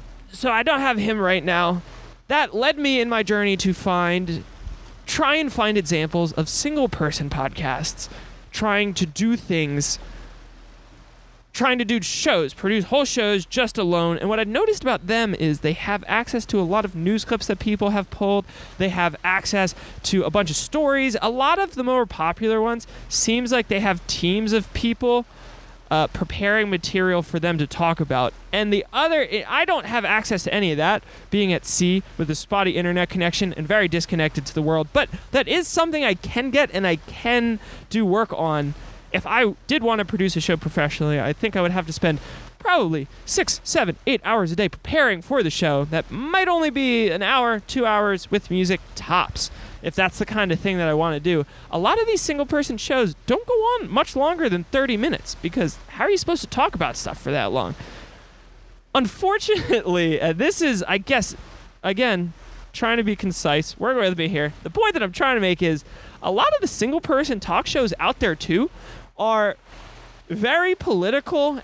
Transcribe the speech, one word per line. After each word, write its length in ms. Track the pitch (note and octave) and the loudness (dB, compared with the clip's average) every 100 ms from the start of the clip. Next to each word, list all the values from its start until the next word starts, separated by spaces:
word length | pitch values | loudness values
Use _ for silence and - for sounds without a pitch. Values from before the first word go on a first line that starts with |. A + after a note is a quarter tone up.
| - - - | -18 -20 -14
so 180 | - B3+ | -4 0
I 120 | A3+ | 2
don't 180 | A#3 C#4+ | 4 2
have 160 | C4+ A3+ | 2 2
him 240 | G#3 G#3+ | 0 2
right 240 | F#3 F#3 | 2 2
now. 380 | D#3+ F3 F3 F3+ - - - - - | 2 2 2 0 -6 -16 -20 -20 -2
That 260 | C#4+ C#4+ | 0 2
led 240 | G#3 C4+ D4 | 2 0 2
me 200 | C#4+ C4 | 2 2
in 100 | A#3 | 2
my 120 | A#3 | 0
journey 360 | G3+ G#3 G3+ F#3+ | 2 2 2 2
to 160 | F#3+ | 0
find, 680 | F3+ G3 F3+ F3 F3+ F3+ E3 - - - - - - - | 0 0 2 2 0 -2 -6 -8 -14 -14 -14 -16 -18 -6
try 280 | - C#4+ D4+ | 0 2 2
and 160 | D4 | 0
find 240 | A3 G#3+ G#3 | 0 2 2
examples 560 | D3+ E3 D#3 F3 E3+ | 2 0 0 0 0
of 160 | - D#3 | 0 -2
single 400 | - F#3+ B3 A#3+ | -2 -2 0 0
person 400 | - D3+ - C#3+ | 0 -2 -2 -4
podcasts 800 | C3+ C3+ - D3 B2+ D#3 - - - - - - | -4 -4 -4 -4 -2 -4 -6 -12 -14 -18 -20 -14
trying 420 | - G#3+ G3+ G3+ | -4 0 2 0
to 100 | F3 | 0
do 300 | E3+ D3 A3 | -2 0 0
things, 640 | A#3+ - E3+ D3+ C#3+ C#3+ - - - - - - - - - - - - - - - _ | 0 0 -2 0 0 -2 -4 -8 -16 -18 -20 -20 -20 -20 -20 -20 -20 -20 -20 -20 -20 _
trying 240 | - B3+ B3 | -2 0 2
to 80 | |
do 160 | A3 A#3 | 2 0
shows, 540 | E3+ - D#4 G3 C#3+ | 0 -2 2 2 0
produce 300 | - G3 G#3+ | -2 0 0
whole 200 | F3+ C#4 | 2 2
shows 400 | C4+ B3 G#3 G3+ | 2 0 2 0
just 320 | E3 - A#3 - | 0 -2 0 0
alone. 400 | F3+ F3 E3+ E3+ | 2 2 2 0
And 120 | G3 | 0
what 100 | G#3+ | 0
I 60 | |
noticed 360 | G#3 A#3 A4 G#4 | 0 2 2 2
about 280 | - G#3+ F3 | 0 -2 0
them 260 | A3+ A3+ | 0 0
is 240 | - D#3+ D3 | 0 0 0
they 140 | D#3 | -2
have 320 | E3 - G3+ - | -2 -2 -4 -2
access 400 | G#3+ A#3+ A#3+ - | -2 0 -4 0
to 140 | G3+ | 0
a 20 | |
lot 220 | E3+ G#3 | 2 0
of 100 | G3+ | 0
news 300 | F3+ E3+ A3 | -2 0 0
clips 240 | - A#3 - | 0 -2 -2
that 100 | G3+ | -2
people 320 | A3+ G#3 G#3 | -2 0 2
have 180 | G#3 F#3 | 0 -2
pulled. 340 | - G3 C#3 G3 - - - | -2 0 0 -2 -12 -18 -2
They 120 | F#3 | -2
have 260 | F3+ F3 D#3 | 2 0 0
access 500 | F3+ F#3+ - G3+ F#3 - - - | 0 0 0 0 0 -2 -14 -10
to 180 | - F#3+ | 0 2
a 80 | D#3 | 2
bunch 200 | G#3 F3 | 2 0
of 60 | D3+ | -2
stories. 600 | - D4 D4 C#4 C4 G#3+ | -2 0 2 4 2 0
A 100 | A3 | -2
lot 280 | B3 C#4 F4 | 2 2 2
of 160 | G4 | 0
the 80 | - | -2
more 240 | B3+ B3+ A3+ | 0 2 0
popular 560 | - D#3+ E3+ A3 A3 | -2 -2 0 0 2
ones 240 | A3+ A#3 - - - | 0 -2 -6 -16 -6
seems 420 | - - A#3 B3 | -2 2 2 2
like 160 | B3 A3+ | 0 2
they 140 | G3 | 0
have 260 | G#3 F3 - | 2 0 -4
teams 460 | - E3+ G3 A3 | -2 0 2 2
of 200 | A3 F#3 | 2 0
people, 540 | - A#3 A#3 B3 A#3+ A#3+ - - - - - - | -2 -2 0 2 2 0 -12 -20 -20 -20 -20 -2
uh, 160 | D#3 D#3 | 0 0
preparing 640 | - E3+ - G3+ G#3+ G#3 | -2 -4 -2 0 2 2
material 520 | F#3 - F#3+ F#3 F3 | -2 -2 0 2 2
for 160 | D#3+ E3+ | 0 -2
them 200 | E3+ E3 | 0 0
to 80 | D3 | -2
talk 340 | - E3+ E3 | 0 0 0
about. 320 | D3+ B2+ B2 - - | 0 2 0 -2 -4
And 220 | G3 G#3 | -2 2
the 120 | G3+ - | 0 0
other, 280 | A#3 D#4+ D#4+ | 0 2 2
I, 220 | F#3+ G#3 C3 | 2 -2 -2
I 180 | C4 | 0
don't 200 | F4+ D#4+ | 2 0
have 200 | G#3 A#3 | 0 -2
access 380 | G3 G#3+ G#3+ G3 | 0 0 0 -2
to 80 | - | -2
any 200 | G3+ F#3+ | 0 0
of 60 | D3 | 2
that, 260 | D#3+ G#3 - - - | 2 2 -2 -18 -4
being 220 | G3+ G3 | 0 2
at 140 | E3+ - | 0 -2
sea 360 | - F3+ F#3 - - | 0 2 2 -2 -4
with 120 | D#3 | -2
a 40 | |
spotty 380 | D#3 - G3+ F#3 | -2 -2 0 2
internet 380 | E3+ F3 F3+ F3 | 2 0 0 0
connection 420 | F#3 E3+ - G3 | 0 0 0 -2
and 160 | - D3+ | -2 0
very 180 | G#3+ F#3 | 2 2
disconnected 600 | E3+ - E3+ D#3 D3+ C#3 | 0 0 0 0 -2 -4
to 80 | |
the 80 | D#3+ | -2
world. 260 | D3+ D#3+ D3+ | 2 2 2
But 160 | C#4+ - - - | 0 0 -4 -2
that 160 | C4+ A#3+ | 0 2
is 220 | E4 E4 | 0 2
something 340 | - E4 D4+ | 0 0 2
I 120 | C4 | 0
can 360 | F#3 - A#3 C4 | 0 -2 -4 0
get 200 | C4 C#4 | 2 2
and 140 | F#3 F#3+ | 2 0
I 100 | E3 | 0
can 640 | - - A#3 A#3+ A#3 A3 - - - | -4 -6 0 2 2 -2 -6 -18 -4
do 140 | A3 | 0
work 280 | G3+ G3+ A3+ | 2 2 2
on. 420 | - D#3+ D3+ C#3+ D3 - - - | -2 0 0 -2 -6 -14 -18 -6
If 140 | F#3 - | -6 0
I 280 | A3+ A3 - - | 2 2 0 -2
did 160 | D4 | 0
want 160 | A3+ A3 | 2 0
to 40 | |
produce 300 | F#3+ G#3 F#3+ | 0 0 0
a 60 | E3 | 0
show 160 | D#3 E3 | 0 0
professionally, 640 | D#3 E3+ D3 - D3+ D3 | 0 0 0 0 0 2
I 120 | A#2+ | 0
think 220 | D3+ A3 | -2 -2
I 60 | G3 | 0
would 100 | F3 | 0
have 160 | F3+ D#3+ | 0 -2
to 60 | |
spend 260 | - F3 D3 - - - - | 0 0 0 -4 -14 -18 -6
probably 480 | - F4 F#3 D#3+ C3+ - - | 2 2 2 0 -4 -12 -4
six, 340 | - D#4+ - | -2 0 -2
seven, 340 | - - G3+ - - | -2 0 0 0 0
eight 160 | C4 | 0
hours 260 | - A3 E3+ | 2 0 0
a 60 | E3+ | 0
day 140 | G3 | 0
preparing 500 | - - D#4 C4 F3+ | -2 -2 2 2 2
for 220 | - C4+ | 0 0
the 80 | F3 | 0
show 340 | - E3 C#3+ | 0 2 2
that 260 | C#3+ D#3+ - | 0 -2 -4
might 380 | G#3 C#4+ F#4 F#4 | -6 -2 2 2
only 220 | E4+ D#4 | 2 2
be 400 | C4 C4 A#3 G#3+ | 0 2 2 2
an 120 | E3+ | 0
hour, 380 | G3 C4 A#3+ G#3+ | 0 2 2 0
two 240 | - C4+ | -2 0
hours 460 | A#3 G#3 G#3 F#3+ - | 2 2 2 0 -2
with 200 | G3+ - | -4 -2
music 300 | F3+ F3+ F#3 - - | 0 0 0 -4 -14
tops, 540 | - F3 - - - - - - | 0 0 0 -4 -8 -8 -16 -10
if 120 | E3+ | -6
that's 240 | F3 F#3 - | 0 0 0
the 60 | |
kind 260 | G#3 G#3+ G3 | -4 -2 0
of 80 | D#3+ | 0
thing 200 | G3 F3+ | 0 0
that 100 | E3 | 0
I 60 | |
want 200 | D3+ E3 | 2 0
to 60 | D3+ | 0
do. 240 | D#3+ E3 C#3+ - - | 0 0 0 -8 -8
A 80 | E3+ | 0
lot 220 | G3+ G#4+ | 2 2
of 60 | A4+ | 2
these 160 | G#4 | 0
single-person 560 | - C#4+ C#4 D4 C#4+ A3+ | 0 -2 0 0 -2 -4
shows 360 | - C4 G#3+ D3 - | -2 2 2 -2 -2
don't 200 | B3+ A#4+ | -2 2
go 60 | |
on 380 | A#4+ A4 A#4+ A#3+ | 2 2 0 0
much 260 | A3 D#4 C4 | 0 0 0
longer 320 | D4 E4+ C#4+ | 0 2 0
than 160 | F3 | 0
thirty 320 | F3 C4+ C4+ G#3+ | 0 0 0 0
minutes 400 | C#4+ - - - | 0 -2 -6 -8
because 420 | E3+ G#3 E3 - - | -6 -2 -2 -4 -14
how 160 | - | -4
are 60 | F4+ | 0
you 60 | G4 | 0
supposed 240 | - E4+ | 0 -4
to 80 | - | -4
talk 260 | - D#4 | 0 0
about 220 | F3+ C#3+ - | 0 -4 -4
stuff 240 | - - | -8 -8
for 100 | C3 | -4
that 220 | C#3+ G2+ | -2 0
long? 220 | B2 F2+ - - - - - - - - - - - _ | 0 -2 -6 -12 -16 -18 -20 -20 -20 -20 -20 -20 -20 _
Unfortunately, 1200 | C4+ A#3 - F#4+ G#4 - G4+ - A#3 - F3 E3 D#3 | 0 0 0 0 0 0 0 2 0 2 2 2 2
and 200 | D#3+ E3 | 0 2
this 240 | D4 G4 | 0 2
is, 200 | D#4+ G#3+ F3 | 0 0 0
I 80 | G3 | -2
guess, 400 | G3 C4 F#3 - - - - - | 0 0 0 -6 -18 -20 -20 -6
again, 500 | F#3+ G3 B3 F#3+ F3 - - - - | -4 0 0 0 -2 -8 -18 -18 -16
trying 240 | - A3+ A#3 | -4 0 2
to 80 | |
be 100 | G#3+ | 0
concise. 640 | G3+ G3 E3+ E3 D3 D3+ - | -2 -2 -2 0 0 0 -4
Work 200 | A3 B3+ | -2 2
with 180 | F#3+ F3 | 2 0
me 120 | D#3+ | -2
here. 260 | D3+ D3 - | 0 -2 -4
The 80 | - | -6
point 240 | B3+ A4 | 2 2
that 80 | E4+ | 2
I'm 100 | G3+ | -2
trying 240 | F3 C4+ B3 | 0 2 2
to 40 | |
make 220 | F#3+ F3 | 2 2
is 220 | E3+ D3+ - - - - | 2 0 -4 -18 -20 -8
a 100 | - | -2
lot 200 | G3 C#5+ | 2 2
of 80 | D5+ | 2
the 40 | G4+ | 0
single-person 760 | - A3+ D#4 - C#4 D4 A3 | -2 0 -2 2 0 2 -4
talk 260 | - F#3 - | -2 -2 0
shows 260 | D4+ A#3 - | 0 0 0
out 200 | F3 C4 | -2 0
there, 140 | A3 | 0
too, 360 | D#3 - F3 D4 - - - - - | -2 0 0 0 -4 -16 -18 -20 -4
are 380 | A3 A3 G#3 - - - - - - - - | 0 2 2 -2 -12 -20 -20 -20 -20 -20 -10
very 460 | F#3+ A3+ D#4+ F4+ | -2 2 4 2
political, 840 | F#4 - G3 F3+ C4+ - D#4+ C#4+ C4+ | 0 0 0 2 0 0 0 0 0